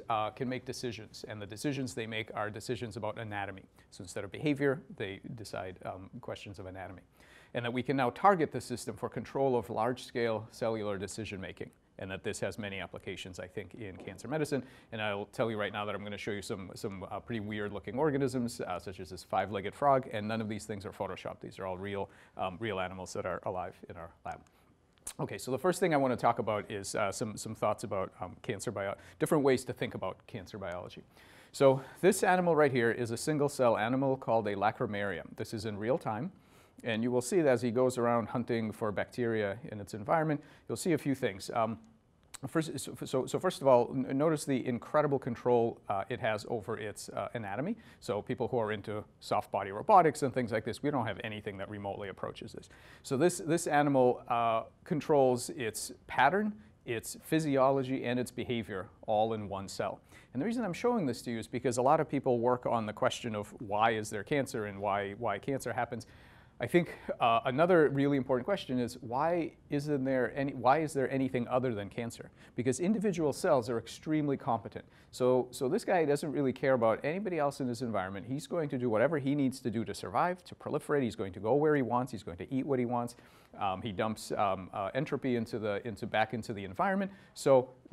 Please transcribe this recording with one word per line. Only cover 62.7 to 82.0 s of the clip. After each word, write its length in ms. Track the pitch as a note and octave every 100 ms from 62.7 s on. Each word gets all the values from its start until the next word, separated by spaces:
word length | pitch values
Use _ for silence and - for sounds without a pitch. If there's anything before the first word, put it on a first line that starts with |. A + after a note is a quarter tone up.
| A#2
the 80 | G#2+
question 420 | G#2+ B2+ - A#2+
of 140 | G#2+ G#2 -
why 320 | G#2+ G#2 A2+
is 180 | A2 G#2+
there 120 | G#2+
cancer 440 | G2 D3 A#2+ A#2+ G#2
and 120 | G2
why, 360 | G2+ G2+ G2+
why 240 | G2+ A#2 G2+
cancer 340 | - C3+ B2
happens. 340 | A2+ A#2+ A#2 - - - - - -
I 80 | A#2+
think, 300 | F3 E3+ - - -
uh, 200 | B2 A#2
another 460 | C3+ B2+ F3 F3+ C#3
really 260 | C#3 C#3+ C#3+
important 300 | B2+ B2+ B2
question 320 | F#3+ - B2+
is 180 | A#2 -
why 500 | A#2+ B2 D#3+ F3 D#3 - -
isn't 360 | C#3+ D3 D3
there 280 | C3 C3 A#2+
any, 200 | D3 C#3
why 240 | C3+ A#2+ D3
is 160 | D3+
there 160 | C#3 B2+
anything 340 | C3+ C3 B2+ A#2
other 260 | B2+ B2+
than 160 | G#2 G2+
cancer? 400 | - A2+ - - - -
Because 260 | - B2 B2+
individual 540 | F3+ A3 G#3+ E3+ D3+
cells 340 | B2 F#3 C#3 A2+
are 80 | A#2
extremely 640 | - - - D#3 D3 C3+
competent. 480 | - A#2 G#2+ - - - -
So, 380 | - B2+ B2+ B2
so 180 | - C3
this 160 | G3
guy 220 | - F#3 D3+
doesn't 260 | C#3+ D#3
really 220 | C#3 C3+
care 180 | B2 C#3
about 260 | C3 A2+ G#2
anybody 340 | C#3+ F3 G#3+ E3+
else 220 | C#3+ -
in 80 | B2+
his 140 | A#2
environment. 420 | B2 G#2 F#2 G2 G2+
He's 200 | C3+ -
going 240 | F3 D3
to 80 | C#3
do 100 | B2
whatever 300 | G#2+ C3+ D#3+
he 160 | C3
needs 260 | D3 C3+ -
to 100 | B2
do 140 | A#2
to 80 | G2+
survive, 500 | G2 - A2+ F3 F3+
to 100 | -
proliferate. 480 | - G#2+ D3 - D3
He's 120 | A#2+
going 200 | G#2+ G2
to 60 | F#2
go 160 | G#2+ C#3+
where 200 | D3+ D3
he 60 |
wants. 280 | A#2 A#2+